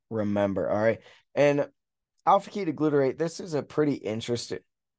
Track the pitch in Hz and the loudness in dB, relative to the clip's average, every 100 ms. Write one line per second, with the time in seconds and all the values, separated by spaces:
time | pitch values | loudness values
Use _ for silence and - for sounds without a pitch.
0 | - 113 104 101 101 95 80 101 113 113 | -8 -4 -2 0 0 0 0 2 2 0
1 | - - _ - 143 143 - _ _ _ | -4 -20 _ 2 4 2 -2 _ _ _
2 | _ _ - 196 - 208 185 135 151 143 | _ _ 2 2 2 -6 -4 0 2 2
3 | 135 - 165 - 190 147 120 - 151 131 | 2 0 -4 -6 -6 -6 -4 0 0 0
4 | - 110 117 120 - - - _ _ | -4 -4 -2 -4 -4 -10 -12 _ _